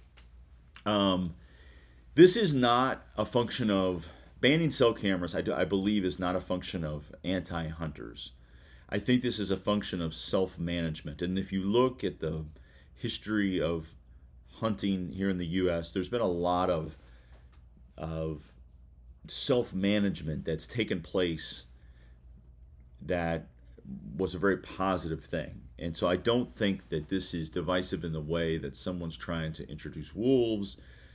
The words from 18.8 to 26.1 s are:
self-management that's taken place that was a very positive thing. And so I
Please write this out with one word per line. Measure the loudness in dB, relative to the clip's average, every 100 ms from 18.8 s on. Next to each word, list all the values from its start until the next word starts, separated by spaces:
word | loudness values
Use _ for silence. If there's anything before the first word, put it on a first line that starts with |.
| -20 -20 -20 -18 -10
self-management | -4 0 2 0 0 2 2 2 -2 -4 -4
that's | -2 -4 -4
taken | -2 -2 -2
place | -2 0 2 0 -6 -10 -14 -20 -20 -20 -20 -20 -20 -20 -20 -20 -20 -20 -20 -12
that | -4 0 0 -2 -6 -20 -20 -20 -16 -14 -8 -2
was | -2
a | 2
very | 2 2
positive | -2 -2 0 0 -2 -6
thing. | -4 -6 -6 -10 -16 -8
And | -8 0
so |
I | 2